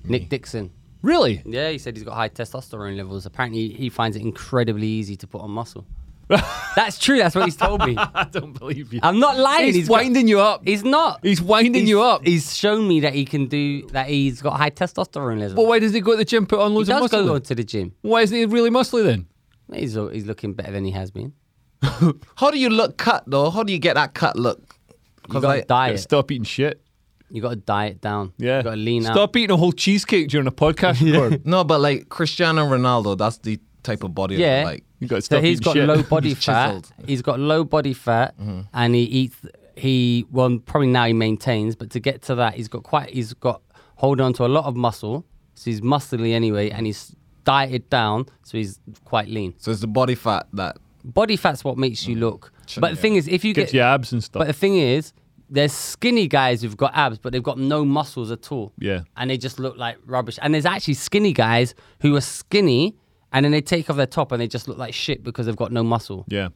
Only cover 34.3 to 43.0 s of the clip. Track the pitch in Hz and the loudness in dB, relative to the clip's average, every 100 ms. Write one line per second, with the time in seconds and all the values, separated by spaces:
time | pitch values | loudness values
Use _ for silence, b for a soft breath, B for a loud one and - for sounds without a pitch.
34.3 | 95 170 131 156 - _ _ 123 113 - | 0 2 2 -2 -8 _ _ -6 -4 0
35.3 | 143 165 165 165 147 143 151 131 151 147 | 2 2 2 2 2 4 4 2 0 0
36.3 | 135 - 110 131 95 - - - 131 123 | -2 0 2 0 -4 -12 -18 -6 -4 -2
37.3 | 127 143 156 151 156 139 127 - 113 131 | -2 0 0 2 0 0 -4 0 2 0
38.3 | - 104 92 101 117 120 120 120 131 127 | -4 -8 -8 -8 0 2 4 2 0 -2
39.3 | - - - _ - 131 127 123 120 107 | -6 -20 -20 _ -6 0 2 2 0 0
40.3 | 123 127 120 - 151 135 127 117 113 110 | 0 2 0 -2 0 2 4 4 2 2
41.3 | 107 - 113 107 110 110 123 139 123 - | 0 -2 -2 -2 -6 -8 -4 -4 -4 -6
42.3 | 123 117 120 110 117 - 151 | -2 -2 -2 -10 -12 -4 -4